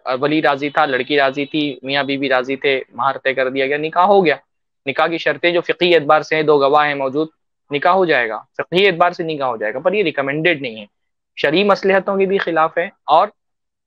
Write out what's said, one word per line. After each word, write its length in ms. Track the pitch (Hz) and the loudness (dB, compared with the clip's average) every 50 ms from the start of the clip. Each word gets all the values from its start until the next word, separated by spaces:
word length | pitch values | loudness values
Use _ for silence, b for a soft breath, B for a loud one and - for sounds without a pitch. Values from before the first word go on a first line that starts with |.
| - | -6
अ, 80 | - 131 | -6 -4
वली 260 | 127 135 143 151 156 | -2 -2 0 0 0
राजी 300 | 156 151 143 135 139 147 | 0 0 0 0 -2 -4
था, 160 | 139 - 156 | -2 0 0
लड़की 300 | 147 135 123 127 135 151 | 0 0 -2 -2 -2 0
राजी 300 | 143 139 135 135 143 143 | 2 2 0 0 -2 -6
थी, 340 | 139 - 156 151 147 131 123 - | -4 -4 -4 -4 -4 -6 -8 -8
मियाँ 220 | 131 139 143 139 | -6 -4 -4 -2
बीवी 220 | 131 139 139 143 135 | -2 -2 -2 -2 0
राजी 280 | 131 127 127 127 139 | 0 0 -2 -2 -4
थे, 220 | 135 - 143 135 131 | -4 -2 0 -2 -2
महार 420 | - - - 113 123 135 135 135 - | -4 -8 -8 -4 -4 -4 -4 -2 -2
तय 100 | 135 131 | -4 -2
कर 160 | 131 135 131 | -2 -2 -2
दिया 160 | 131 135 135 | -2 -2 -2
गया, 120 | 135 143 147 | -2 -2 -4
निकाह 260 | 151 160 160 175 180 | -4 -4 0 0 2
हो 180 | 196 202 202 190 | 4 4 4 4
गया। 160 | 156 139 - - _ _ _ _ _ _ _ - | 2 0 -2 -4 _ _ _ _ _ _ _ -10
निकाह 220 | 139 131 - 156 165 | -6 -2 0 0 0
की 100 | 165 165 | -2 -2
शर्तें 360 | - 160 147 143 - 175 175 | -2 -4 -2 0 0 0 0
जो 60 | 175 | 0
फिकी 340 | 160 - 151 - 180 180 175 | -2 -2 -2 0 2 4 4
एतबार 280 | 165 147 143 156 156 147 | 4 4 4 2 2 2
से 140 | - 160 | 0 -2
हैं, 100 | 156 156 | 0 2
दो 120 | 147 151 147 | 2 4 4
गवाह 260 | 135 135 147 151 147 | 4 4 4 2 2
हैं 100 | 147 143 | 2 0
मौजूद, 340 | 139 139 135 131 147 160 160 _ _ _ _ _ _ _ - 143 | -2 -4 -4 -2 -2 -4 -4 _ _ _ _ _ _ _ -8 -4
निकाह 220 | 143 143 180 180 | -2 0 2 2
हो 120 | 190 190 | 2 2
जाएगा, 300 | 170 151 131 120 110 107 | 2 2 0 0 -2 -4
फिकी 480 | 110 - _ _ - 139 - - 175 202 | -8 -12 _ _ -10 -8 -4 0 2 2
एतबार 280 | 202 180 160 175 175 170 | 2 2 2 0 0 0
से 120 | - 175 | -2 -6
निकाह 240 | 160 156 143 139 127 | -6 -4 -4 -4 -4
हो 80 | 120 | -4
जाएगा, 240 | 110 110 107 107 131 | -4 -4 -6 -4 -4
पर 140 | 160 185 185 | -2 -2 0
ये 80 | 214 202 | 0 0
recommended 600 | 160 139 - 135 139 139 156 160 175 170 143 135 | -2 -2 -2 -2 -2 -2 -2 0 0 0 -2 -4
नहीं 140 | 123 113 | -8 -10
है, 120 | 110 104 104 _ _ _ _ _ _ _ _ _ - | -12 -16 -18 _ _ _ _ _ _ _ _ _ -4
शरई 260 | - 143 147 175 202 | -2 0 2 2 2
मसलहतों 540 | 202 190 - - 196 190 196 190 202 196 196 | 2 2 2 2 2 2 2 0 0 -2 0
के 80 | 196 | 0
भी 120 | 185 196 196 | 0 0 -2
खिलाफ 400 | - - 170 160 156 165 - 175 | -2 -2 0 0 0 0 0 -4
है 140 | 170 196 - _ _ - | -6 -6 -8 _ _ 2
और 240 | 143 160 190 208 - _ _ _ _ _ _ _ _ _ _ | 2 4 4 2 -2 _ _ _ _ _ _ _ _ _ _